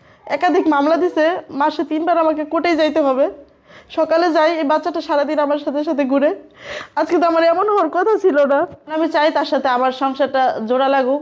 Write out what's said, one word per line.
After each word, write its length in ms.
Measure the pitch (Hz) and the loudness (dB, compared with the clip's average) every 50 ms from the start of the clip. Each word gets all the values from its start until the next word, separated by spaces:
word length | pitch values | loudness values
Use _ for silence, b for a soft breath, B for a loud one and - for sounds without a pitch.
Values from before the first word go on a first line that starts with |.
| B B B B B | B B B B B
একাধিক 420 | B - - 359 359 294 381 - 320 294 | B -4 0 0 2 2 2 2 2 2
মামলা 220 | 285 285 302 330 | 2 2 2 2
দিছে, 300 | 311 349 349 339 330 302 320 330 - - - | 2 0 0 0 2 2 2 0 -2 -6 -8
মাসে 340 | - 269 285 311 302 330 320 | -4 -2 -2 -2 -2 -2 -4
তিনবার 340 | 277 302 311 339 359 339 339 | -4 -4 -4 -2 0 0 2
আমাকে 260 | 320 320 311 302 302 | 2 0 0 -2 -4
কোর্টে 320 | 302 330 330 320 349 339 | -4 -4 -2 0 0 2
যাইতে 240 | 302 311 311 302 320 | 2 0 0 2 0
হবে। 300 | 294 269 262 254 285 392 392 - - - _ _ B B B B B B | 0 0 2 0 0 -2 -2 -6 -18 -20 _ _ B B B B B B
সকালে 420 | - 330 320 320 320 330 349 359 302 | -4 -2 -2 0 2 2 2 2 2
যাই, 180 | 339 311 320 339 311 | 2 2 2 2 0
এই 40 | 320 | 0
বাচ্চাটা 360 | 277 311 311 311 349 302 339 | 0 0 -2 -2 -4 -6 -6
সারাদিন 380 | 285 294 320 285 285 262 311 285 | -4 -2 -2 0 0 0 0 0
আমার 200 | 294 277 294 294 285 | 0 0 -2 -2 -4
সাথে 200 | 311 262 294 302 | -4 -4 -4 -2
সাথে 200 | 320 311 254 285 | -2 -2 -2 0
ঘুরে। 260 | 247 277 277 269 311 403 392 - - - B B B B B B B B | 0 2 2 2 2 0 -2 -8 -18 -20 B B B B B B B B
আজকে 220 | - 320 - 339 339 | -4 -2 0 0 2
তো 60 | 339 | 2
আমার 160 | 339 330 330 330 | 2 2 2 4
এমন 260 | 330 330 349 403 415 | 2 2 2 0 0
হওয়ার 200 | 415 403 339 311 | 2 0 0 0
কথা 300 | 320 339 370 440 427 370 - | 0 0 0 0 2 2 2
ছিল 140 | 381 269 294 285 254 277 | 2 2 2 2 2 2
না। 140 | 285 339 349 - - _ 302 311 | 0 0 -2 -6 -12 _ -6 -4
আমি 140 | 311 330 320 | -2 -2 0
চাই 220 | 330 311 294 320 | 0 0 2 2
তার 140 | 277 302 302 | 0 0 -2
সাথে 240 | 302 302 269 - 269 | -2 -2 -2 0 0
আমার 240 | 247 247 262 254 254 | 0 0 0 0 -2
সংসারটা 680 | 254 277 269 262 269 285 262 269 269 262 254 - - 220 214 | -2 -2 -2 -2 -2 -2 0 0 0 0 0 0 -2 -2 -2
জোড়া 200 | 247 254 269 269 | 0 0 2 2
লাগুক, 320 | 277 277 262 247 277 294 | 2 2 0 0 -2 -2